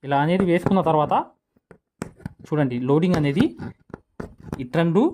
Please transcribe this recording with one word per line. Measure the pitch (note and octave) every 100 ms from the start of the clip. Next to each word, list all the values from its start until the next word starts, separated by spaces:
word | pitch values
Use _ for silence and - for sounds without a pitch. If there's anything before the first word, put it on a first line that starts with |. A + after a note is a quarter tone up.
ఇలా | C#3 C#3
అనేది | D3 F#3 F#3+
వేసుకున్న | E3+ F3 F#3+
తర్వాత | D#3+ D#3 D3 G3+ E4 _ _ _ _ - _ _ - - - - -
చూడండి, | D3+ C#3 A#2+ B2+
లోడింగ్ | C#3+ F3+ F3
అనేది | D3 C#3+ C4+ - G#2+ - _ - _ _ - - - -
ఇట్రండు | B2 D#3+ E3+ E3 D4